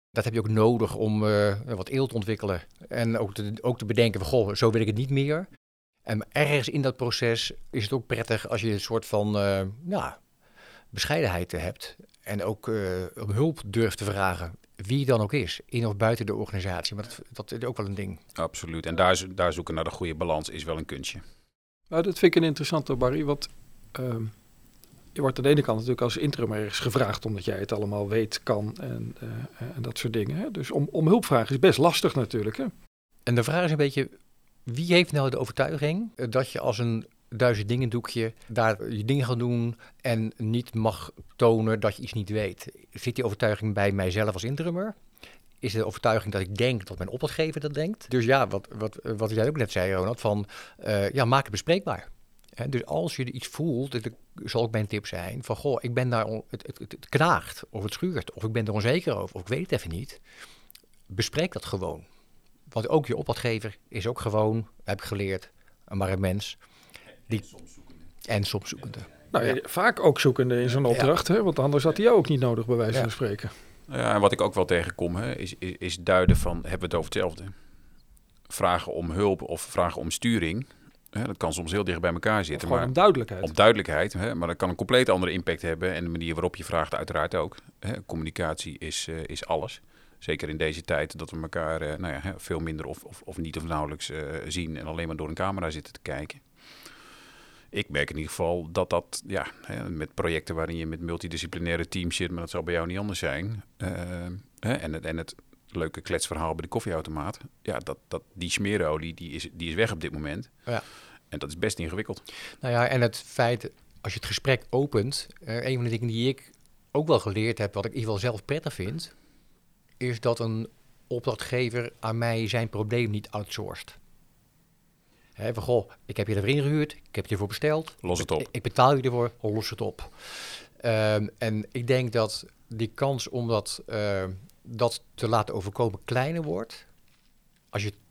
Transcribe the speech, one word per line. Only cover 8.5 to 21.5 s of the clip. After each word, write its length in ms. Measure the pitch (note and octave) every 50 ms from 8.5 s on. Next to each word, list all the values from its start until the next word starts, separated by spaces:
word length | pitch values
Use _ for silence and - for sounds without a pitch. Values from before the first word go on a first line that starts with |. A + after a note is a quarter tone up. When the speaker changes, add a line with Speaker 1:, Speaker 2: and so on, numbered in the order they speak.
| A#2 G#2+
Speaker 1:
je 100 | G2+ A2+
een 80 | G#2 G2+
soort 260 | - - A#2 A2+ -
van, 320 | - - G#2 G#2 G#2+ G#2
eh, 240 | G2+ G2+ G2+ G2 F#2+ F#2+ G2 G#2 B2 E3
ja, 340 | F3 G3+ F#3+ - C3 - - _ _ _ _ _ _ _ - - - - - - _
bescheidenheid 640 | - G2+ - - D3 E3 D3 G#2+ F2+ F2 F2+ -
hebt. 440 | - D#2+ E2 F2+ - - - - - - - - _ _
En 220 | - - G#2 G#2 F2
ook, 240 | G2 A2 - -
eh, 340 | - A2 G#2+ G2 F#2 F#2 F2+ F#2 - -
om 140 | - A2+ G#2
hulp 300 | G2+ A2+ D3 E3 C#3+ - -
durft 320 | G#2 F#2+ A#2 A2+ G#2 -
te 60 | - G2
vragen, 520 | G#2 G2 G2 F#2+ F#2 F2+ E2+ F2 E2+ F2 - _ _ _
wie 300 | - G2 F#2 B2+ C#3+ C#3
dan 160 | B2+ B2+ A2+
ook 120 | G#2 G2+ -
is, 260 | C#3+ A2+ - - - -
in 200 | - - A#2+ A#2
of 80 | A2 G#2
buiten 300 | G2 A2 A2 A#2+ A#2 A2+
de 100 | G2+ G2+
organisatie. 600 | G#2 G#2 - - F#2+ F2+ F#2+ F2+ E2+ - - G2+
Maar 80 | G2 G#2
dat, 180 | - - - - -
dat 200 | - - - -
is 120 | B2 A#2 B2
ook 100 | B2 A#2+
wel 80 | - G#2+
een 100 | G2 G2
ding. 240 | G2 G2 F#2+ F#2 - _ - -
Speaker 2:
Absoluut. 520 | - E2 E2 - - - E2 D#2+ E2 D#2+
En 100 | E2 E2
daar 200 | E2+ F#2 F#2 F#2+
zo-, 180 | - F#2+ F#2 F#2
daar 200 | F#2+ F2 F2 D#2+
zoeken 200 | E2+ - - E2
naar 100 | D#2+ D#2+
de 60 | E2+
goede 260 | - - F#2+ E2+ D#2
balans 340 | D2+ E2+ E2+ D#2+ D2 - -
is 140 | - D#2 D2
wel 140 | D#2+ D#2+
een 80 | D#2 D#2
kunstje. 340 | - C#2+ C#2 C2 - - - - - - _ _ _